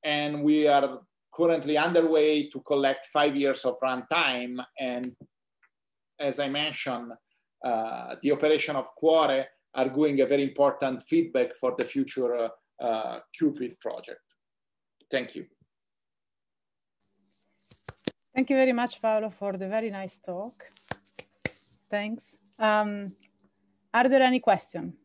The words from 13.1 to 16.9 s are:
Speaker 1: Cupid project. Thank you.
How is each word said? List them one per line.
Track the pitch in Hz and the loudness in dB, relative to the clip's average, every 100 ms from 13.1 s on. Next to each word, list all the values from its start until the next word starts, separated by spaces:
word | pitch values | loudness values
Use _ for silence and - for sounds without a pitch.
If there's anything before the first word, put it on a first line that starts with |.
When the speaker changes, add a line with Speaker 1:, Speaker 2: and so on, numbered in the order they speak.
| 117 - - | -10 -14 -2
Speaker 1:
Cupid | 156 - 127 - | -2 -2 -10 -8
project. | 113 - - - _ _ _ _ _ _ _ _ _ | -10 -10 -14 -20 _ _ _ _ _ _ _ _ _
Thank | 135 117 - | -6 -6 -12
you. | - _ _ _ _ _ _ _ _ _ _ _ _ _ _ | -16 _ _ _ _ _ _ _ _ _ _ _ _ _ _